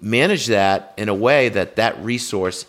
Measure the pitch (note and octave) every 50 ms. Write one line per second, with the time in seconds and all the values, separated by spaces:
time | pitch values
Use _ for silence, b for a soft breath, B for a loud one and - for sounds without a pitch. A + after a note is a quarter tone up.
0 | - G#2+ A2+ A#2+ C#3+ F#3 G#3 E3 A2 A#2 A2 G2+ G2 F#2+ G2 F#2 - - - -
1 | G#2+ G#2+ G2+ G2 A2 B2 C#3+ C#3+ C3 A#2+ G2+ G2+ F2+ E2 - - A2 A2+ - -
2 | F2+ A2+ A#2+ A#2+ - - - G2 F#2 F2+ F2+ - -